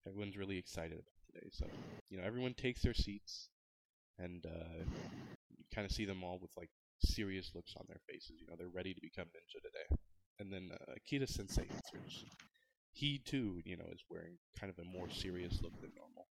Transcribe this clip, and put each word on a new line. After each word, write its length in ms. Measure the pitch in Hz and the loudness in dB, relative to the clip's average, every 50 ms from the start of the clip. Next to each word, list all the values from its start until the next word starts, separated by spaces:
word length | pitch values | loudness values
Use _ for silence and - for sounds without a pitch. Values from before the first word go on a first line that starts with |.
| _ | _
Everyone's 300 | 98 95 101 104 101 95 101 | -4 -2 0 0 0 0 0
really 180 | 98 98 98 | 0 2 2
excited 420 | 92 87 - - 85 82 82 80 80 | 0 0 0 -2 -2 0 0 -2 -4
about 140 | - - _ - - | -6 -10 _ -20 -20
today, 220 | - - - - - | -16 -14 -12 -12 -8
so, 180 | - - - - - - - - - - - _ | -2 0 0 0 0 -4 -6 -6 -8 -10 -10 _
you 80 | 98 | -4
know, 80 | 95 90 | 0 0
everyone 300 | 101 113 123 127 127 123 | 2 4 4 2 2 2
takes 260 | - 117 127 123 - | 4 4 2 6 8
their 120 | - 127 117 | 8 8 8
seats, 560 | - - 104 101 104 - - - - - - _ _ _ _ _ _ _ _ _ _ _ _ _ - | 8 6 6 2 -4 -6 -8 -8 -8 -8 -12 _ _ _ _ _ _ _ _ _ _ _ _ _ -4
and, 280 | 90 87 87 87 82 | -4 -4 -4 -4 -4
uh, 380 | 82 82 82 82 82 82 82 90 - - - - - - - - - - - _ _ - - | -4 -2 -2 -4 -4 -4 -2 0 0 0 0 -2 -4 -6 -6 -8 -8 -10 -14 _ _ -20 -20
you 60 | - _ | -8 _
kinda 200 | - 110 101 95 | 0 0 2 2
see 140 | - - 107 | 2 2 2
them 180 | 98 98 92 90 | 2 2 0 0
all 140 | 87 90 92 | -2 -2 -2
with, 180 | 92 87 - | -4 -6 -6
like, 140 | 92 87 - _ _ _ _ _ _ | -8 -8 -8 _ _ _ _ _ _
serious 540 | - - - - 107 98 95 92 90 - - | 6 6 8 4 2 2 2 0 -2 -2 -6
looks 220 | 87 - - - | -6 -8 -8 -10
on 100 | - - - | -10 -10 -10
their 120 | - 80 _ | -12 -12 _
faces, 340 | - 78 76 - - 82 80 | -10 -10 -10 -10 -12 -14 -14
you 60 | 85 | -12
know, 100 | - 85 | -12 -8
they're 120 | 85 87 90 | -6 -6 -4
ready 260 | 87 90 90 95 92 | -2 0 0 0 -2
to 60 | - | -2
become 260 | - 82 - - 87 85 | -6 -6 -4 -4 -6 -6
ninja 320 | - 82 - - - - | -8 -16 -16 -12 -12 -10
today. 240 | - - - - 80 - - - - - - - - _ _ - | -10 -6 -6 -6 4 4 4 4 4 -2 -20 -20 -20 _ _ -8
And 120 | 104 98 | -6 -4
then, 200 | 98 92 92 87 | -4 -4 -4 -4
uh, 220 | - - - - 65 | -6 -8 -8 -8 -10
Akita 340 | - _ - 143 139 135 - | -10 _ 0 4 4 4 4
Sensei 400 | - - 101 - - - - - | 2 0 -2 2 2 2 2 2
enters. 560 | - - - - - - - - - - - - - - - - _ - _ _ _ _ _ _ | -4 -4 -6 -6 -8 -8 -8 -6 -8 -10 -10 -12 -14 -16 -18 -20 _ -20 _ _ _ _ _ _
He, 280 | - - 143 143 143 139 | -2 4 4 4 4 4
too, 420 | - - - 135 120 104 92 85 80 | 0 2 4 4 4 4 2 0 -2
you 100 | 90 90 | -4 -4
know, 80 | 85 85 | -4 -4
is 160 | 85 87 87 - _ | -6 -6 -8 -8 _
wearing 300 | 87 87 82 85 87 - _ _ - | -6 -6 -6 -6 -10 -14 _ _ -8
kind 140 | - 104 98 | -4 -4 -4
of 80 | 90 - | -4 -4
a 60 | 87 | -6
more 260 | 90 90 90 90 85 | -4 -2 -2 -2 -2
serious 500 | - - - 95 90 90 87 87 - - | -2 0 0 0 2 0 2 2 2 2
look 180 | 85 85 - 95 | 2 0 -2 -8
than 120 | - - - | -10 -10 -12
normal. 320 | - 80 - - 82 87 _ _ | -12 -16 -16 -16 -16 -18 _ _